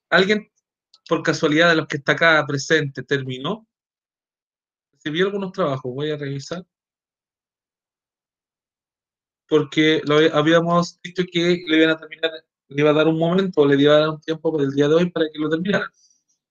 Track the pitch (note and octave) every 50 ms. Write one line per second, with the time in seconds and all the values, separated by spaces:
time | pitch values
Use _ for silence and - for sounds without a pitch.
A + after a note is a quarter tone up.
0 | _ - D#3+ F3 F#3+ F#3+ G#3+ G#3 - _ _ _ _ _ _ _ _ _ _ _
1 | _ - E3+ D#3 E3 E3 D3 C#3+ E3 D3+ D3 D#3+ E3+ F3 E3 D#3+ D3+ - - D3
2 | - - D3 C#3 E3+ E3 D#3+ D3+ D3 C#3 D3 C#3 C#3 - E3 D#3 D#3 C#3 - C3+
3 | C3 - C#3+ C3 C3 C3 B2+ B2+ C3+ D#3+ G#3+ A3 _ _ _ _ _ _ _ _
4 | _ _ _ _ _ _ _ _ _ _ _ _ _ _ _ _ _ _ _ _
5 | - D#3 D3+ E3+ F#3+ G3+ G3 G3+ G3 F#3 F#3 G3 F3+ D3 C3+ C3+ - B2+ B2 C#3
6 | D3+ D3+ D3+ C#3+ C#3+ C#3 C#3 C#3 C#3 - E3 F3+ F#3+ _ _ _ _ _ _ _
7 | _ _ _ _ _ _ _ _ _ _ _ _ _ _ _ _ _ _ _ _
8 | _ _ _ _ _ _ _ _ _ _ _ _ _ _ _ _ _ _ _ _
9 | _ _ _ _ _ _ _ _ _ - D#3+ D3+ D3 C#3+ - D#3+ D#3 D#3 D#3 -
10 | - C#3+ D3 D3+ D#3+ D#3+ D#3 D3+ D3+ D#3+ E3 E3+ E3 E3+ E3+ F3 F3 - - _
11 | - F3+ F3 F#3 F3+ F3+ - E3+ E3+ F3 F3+ F3 - D#3 D#3+ D#3+ D#3+ D#3+ D#3+ D#3+
12 | D#3+ D#3 D#3 D#3 D#3+ D#3+ D#3+ D#3 _ _ _ _ _ - C#3 C#3+ D3 D3+ D3 D#3
13 | D#3 D#3+ D#3+ D#3+ E3 E3 F3+ F#3+ G3 F#3 - D3+ C#3+ C#3+ C#3+ C#3 C#3+ D3 D3+ D3+
14 | D#3 D#3 D#3 D3+ - - D#3+ D#3 - E3 D#3 D3+ C#3 C3+ C3+ C#3+ D3 D3 D#3 E3+
15 | F3+ F3 - D#3+ D#3+ D#3 D#3 D3+ D#3 D#3 D#3+ E3 F3+ G3+ F#3 - G3 - _ _
16 | _ _ _ _ _ _ _ _ _ _